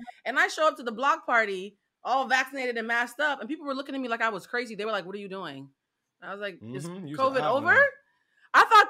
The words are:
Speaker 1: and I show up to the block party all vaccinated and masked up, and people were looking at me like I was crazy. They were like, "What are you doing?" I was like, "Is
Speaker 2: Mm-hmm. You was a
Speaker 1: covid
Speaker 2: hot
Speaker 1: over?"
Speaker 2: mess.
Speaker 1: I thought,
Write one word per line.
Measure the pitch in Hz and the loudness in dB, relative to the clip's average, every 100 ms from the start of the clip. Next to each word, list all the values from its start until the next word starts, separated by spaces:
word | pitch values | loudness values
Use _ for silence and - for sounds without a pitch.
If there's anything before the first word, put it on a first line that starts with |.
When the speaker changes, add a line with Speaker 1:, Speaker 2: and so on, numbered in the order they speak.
| 240 - | -20 -12
Speaker 1:
and | - 285 | -4 0
I | 370 | 0
show | - 311 | 2 0
up | 294 | 0
to | |
the | 240 | -6
block | 220 277 320 - | -2 0 0 2
party | 240 208 190 202 - _ _ | 0 2 -4 -8 -14 _ _
all | - 269 233 | -2 0 2
vaccinated | 254 269 277 247 233 | 0 0 -4 -4 -4
and | 226 | -2
masked | 233 247 - | -2 -2 -2
up, | 302 277 | -2 -2
and | 220 | -6
people | 320 285 | -8 -6
were | |
looking | 269 277 269 | -8 -6 -6
at | |
me | 254 | -4
like | 226 | -2
I | 226 | -2
was | 190 - | -2 -6
crazy. | 240 240 202 | -6 -6 -6
They | |
were | 214 | -4
like, | 202 175 | -4 -6
"What | 202 | -10
are | |
you | 202 | -10
doing?" | 190 165 135 139 _ _ _ _ _ | -10 -10 -12 -16 _ _ _ _ _
I | 180 | -14
was | 202 | -10
like, | 202 175 110 | -10 -12 -12
"Is | 131 165 | -10 -10
Speaker 2:
Mm-hmm. | 185 156 | -12 -8
You | 151 | -2
was | 262 269 | 0 0
a | |
Speaker 1:
covid | |
Speaker 2:
hot | 151 | 0
Speaker 1:
over?" | 262 330 | 2 4
Speaker 2:
mess. | 453 554 - _ _ _ _ _ | 4 4 0 _ _ _ _ _
Speaker 1:
I | 302 | 4
thought, | 427 440 | 8 8